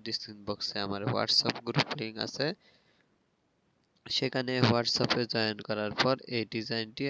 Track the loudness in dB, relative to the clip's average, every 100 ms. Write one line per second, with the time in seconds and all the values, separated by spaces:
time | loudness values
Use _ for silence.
0 | -6 -8 -8 -12 -6 -4 -4 -4 -2 -2
1 | 0 0 2 2 2 -2 -2 0 0 -2
2 | -6 -6 -6 -2 -2 -4 _ _ _ _
3 | _ _ _ _ _ _ _ _ _ _
4 | -2 0 2 0 0 4 6 4 4 2
5 | 2 2 2 2 0 0 -4 -2 -2 2
6 | 2 2 0 -4 -2 -4 -2 -4 -4 -4
7 | -4